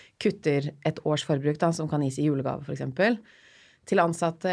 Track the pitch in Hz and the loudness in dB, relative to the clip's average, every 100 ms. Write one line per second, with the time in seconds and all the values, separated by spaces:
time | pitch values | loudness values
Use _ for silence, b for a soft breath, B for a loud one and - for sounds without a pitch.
0 | B - 214 - 156 143 143 - 160 156 | B -4 -2 0 0 0 0 -4 -4 -2
1 | - 151 - 147 143 147 170 165 156 147 | -2 -2 0 0 0 2 0 0 -2 0
2 | 139 131 151 139 131 139 143 139 135 131 | 0 0 0 0 -2 -4 -6 -8 -4 0
3 | 202 226 b b b b b b - 190 | 2 0 b b b b b b 0 2
4 | 170 165 170 165 185 | 2 2 -2 -2 -2